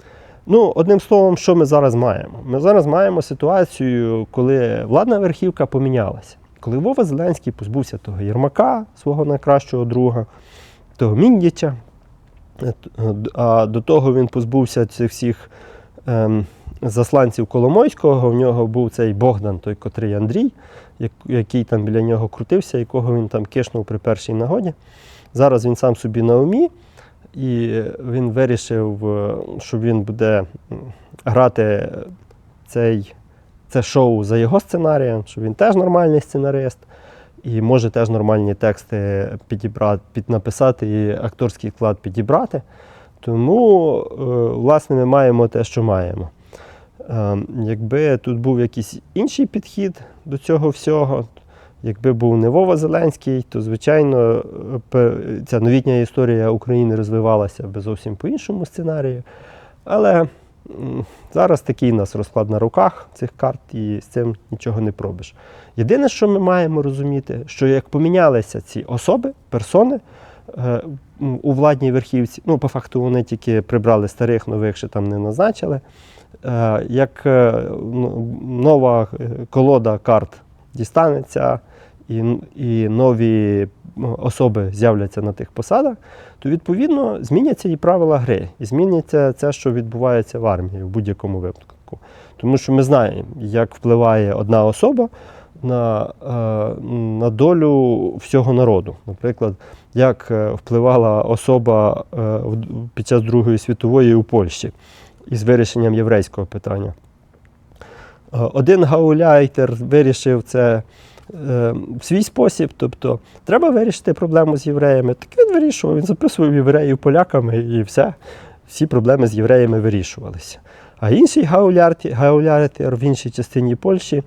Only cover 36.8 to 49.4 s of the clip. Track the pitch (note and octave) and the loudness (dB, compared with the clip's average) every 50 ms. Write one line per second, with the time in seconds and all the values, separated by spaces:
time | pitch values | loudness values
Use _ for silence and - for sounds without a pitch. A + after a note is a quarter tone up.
36.8 | _ _ - - - - - - - _ _ - - A#2+ A#2 A2 A2 A#2 B2+ B2 | _ _ -20 -20 -20 -20 -20 -20 -20 _ _ -16 -10 -6 -4 -2 2 4 4 4
37.8 | A#2 A2 - A#2 A#2 A2 A2+ G#2+ G#2 G#2+ A2 G#2+ G2+ G2+ G2+ - - G#2+ G2+ - | 2 2 0 0 0 0 0 0 2 2 2 2 2 -2 -2 0 0 -2 -2 -2
38.8 | - - A2+ G#2 G2+ G2+ G2+ G2 G2 - G#2+ - _ - A2 G2 - G#2+ G#2+ - | -6 -8 -6 -4 -4 -2 -2 -4 -4 -6 -8 -12 _ -10 -10 -8 -8 -8 -4 -2
39.8 | A2 G#2 G#2 G2 - _ - A#2 G#2 - A#2+ G#2 - A#2 - - C3+ C3 B2 - | -2 0 -2 -2 -4 _ -10 -8 -6 -4 -4 -4 -4 -4 -2 0 0 0 0 0
40.8 | A2 G#2+ G#2+ G#2+ G#2+ G#2 G2+ - - A2 - - B2 A#2 - - - A2 - - | -4 -4 -2 -2 -2 -2 -4 -4 -6 -8 -6 -4 -4 -4 -4 -6 -12 -12 -8 -4
41.8 | A2+ G#2+ G2+ - - G2 F#2+ A2+ G#2 A2+ C#3 - B3 - - C3 - _ - - | -2 -2 -2 -4 -6 -10 -6 -6 -2 0 0 0 -2 -2 -8 -10 -12 _ -20 -20
42.8 | - - - - - _ _ _ - A#2+ A#2 A#2 A#2+ D3 G3 A#3+ A#3+ A3 G3 F3+ | -20 -20 -20 -20 -20 _ _ _ -8 -4 -2 0 0 2 2 4 4 6 4 4
43.8 | E3 D3+ B2+ - - - - - C3+ B2+ B2 A#2+ A#2 A2+ A#2+ A#2+ A#2 C3+ D3+ D3+ | 4 2 0 -2 -4 -6 -10 -8 -6 -4 -2 -2 -2 -2 -2 0 2 2 2 2
44.8 | - - C#3 C3 B2+ B2+ C3+ C#3 C3+ B2 A#2+ A#2 A#2+ A#2 - A#2+ A2 - - A#2+ | 2 0 0 0 2 2 4 4 4 4 4 4 2 2 0 -2 -4 -4 -4 -2
45.8 | A2+ A2+ G2 F#2 F2+ F2 F2+ F2+ F2 E2 - _ _ _ - - - - - - | 0 0 0 0 -2 -4 -6 -8 -10 -12 -14 _ _ _ -20 -20 -20 -20 -20 -20
46.8 | _ _ _ - - - A#2+ A2+ G#2 G2+ G2+ G2+ - - - B2+ A2 G#2+ A2+ G#2+ | _ _ _ -20 -12 -8 -6 -4 -2 -2 -2 -4 -6 -8 -8 -6 -6 -4 -4 -6
47.8 | A2+ G#2+ C3 D3 D#3 D3 C3 A#2+ - B2+ A#2+ A#2 A#2 C3 B2+ A#2+ A#2+ A2 - A#2 | -6 -4 -2 0 0 0 0 -2 -2 -4 -4 -2 -2 0 0 0 0 -2 -4 -6
48.8 | G#2 - - - - _ - F#3 A#3+ - - - | -10 -10 -12 -20 -16 _ -6 -4 -4 -4 -2 -2